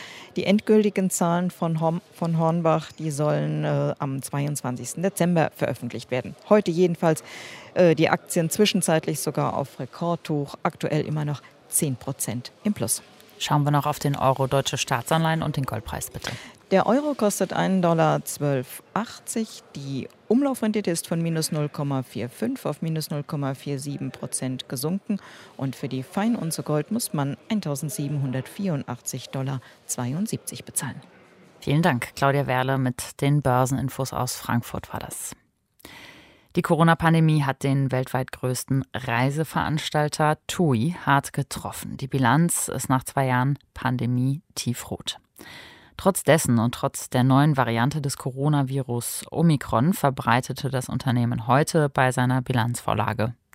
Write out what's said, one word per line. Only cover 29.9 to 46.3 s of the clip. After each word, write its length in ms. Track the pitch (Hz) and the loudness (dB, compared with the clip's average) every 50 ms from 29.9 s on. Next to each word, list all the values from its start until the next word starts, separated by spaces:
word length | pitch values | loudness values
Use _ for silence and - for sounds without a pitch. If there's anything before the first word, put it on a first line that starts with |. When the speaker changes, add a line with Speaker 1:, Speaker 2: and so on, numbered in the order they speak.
| - - 123 120 139 170 214 - - - - - - - - | -6 -4 -4 -4 -2 -2 -2 -4 -4 -6 -8 -10 -12 -12 -16
Speaker 1:
bezahlen. 360 | - - - - 123 - - - - - - - - - - - - - - | -8 -8 -6 -6 -6 -8 -12 -16 -20 -20 -20 -20 -20 -20 -20 -20 -20 -20 -10
Speaker 2:
Vielen 240 | - 143 143 156 170 | -4 0 2 4 4
Dank, 320 | 180 147 127 - - - | 4 2 2 -2 -6 -4
Claudia 320 | - 139 139 139 143 135 131 | 0 2 2 2 2 2 0
Werle 320 | 127 127 131 131 135 135 | 0 0 2 2 2 2
mit 420 | 131 127 123 - - - - - | 0 0 -2 -4 -8 -12 -6 -2
den 220 | 143 139 147 147 139 | 2 2 4 4 4
Börseninfos 720 | 139 123 123 131 123 135 123 135 127 - - 135 - - | 4 4 4 4 2 2 -2 -2 -4 -4 -4 -6 -4 -4
aus 220 | - 127 123 - | -4 -4 -4 -6
Frankfurt 560 | - - - 117 120 - - - - - - - | -8 -4 -2 -2 -2 -2 -2 -8 -10 -10 -10 -10
war 60 | - | -10
das. 360 | - - - - - - - - _ _ _ _ _ _ _ _ - - - - - - - - - - - _ _ _ _ | -10 -10 -12 -12 -12 -12 -14 -16 _ _ _ _ _ _ _ _ -20 -20 -20 -20 -20 -20 -20 -20 -20 -20 -20 _ _ _ _
Die 60 | 175 165 | -2 0
Corona-Pandemie 800 | - 175 151 165 165 165 - 165 165 165 165 160 160 156 151 143 | 2 4 6 6 6 6 6 6 4 6 6 6 6 4 4 4
hat 200 | 139 135 - - | 2 0 0 0
den 280 | 139 135 139 139 131 | 0 2 2 2 2
weltweit 400 | 127 127 131 - - 131 127 - | 0 0 -2 -2 -2 -2 -4 -4
größten 540 | - - - 127 127 - - - 135 135 131 - - | -6 -6 -4 -2 -2 -4 -2 -2 -2 -2 -2 -2 -6
Reiseveranstalter 1400 | - 131 131 117 117 127 139 139 156 156 - - 160 - - 151 156 - - - 151 151 147 - - 156 151 156 - _ - | -6 -4 -2 0 2 2 2 0 -2 -4 -2 -2 -2 -2 0 -2 -2 -4 -2 0 0 0 0 0 0 2 2 2 0 _ -6
tui 480 | - - 180 151 127 107 117 165 175 - - | -2 2 2 4 4 4 2 0 -2 -2 2
hart 280 | - 139 143 - - - | 2 4 4 2 0 -4
getroffen. 640 | - 139 - - - - - - - - - - - | -4 -4 -4 -6 -8 -8 -8 -10 -10 -10 -10 -8 -8
Die 100 | 139 131 | -6 -4
Bilanz 600 | - 135 131 117 127 156 170 170 - - - - | 0 2 4 6 6 6 4 4 2 0 -2 -4
ist 220 | - 131 - - | -4 -6 -2 0
nach 140 | 131 131 - | 0 0 0
zwei 240 | - - 143 135 131 | -2 -2 0 0 2
Jahren 320 | 127 123 127 139 143 - - _ _ | 2 2 2 2 0 -2 -6 _ _
Pandemie 640 | - - 123 127 123 123 120 123 123 127 135 139 160 - _ _ | -6 -2 -2 -2 0 0 0 0 2 2 0 0 -2 -6 _ _
tiefrot. 640 | - - 120 117 - - - 95 - - - - - _ _ _ - - - - - - - - - - - _ - | -6 -4 -4 -4 -4 -6 -8 -10 -10 -8 -10 -12 -12 _ _ _ -20 -20 -20 -18 -18 -20 -20 -20 -20 -20 -20 _ 0
Trotz 260 | - - 185 - - | 0 0 2 2 4
dessen 340 | - | 4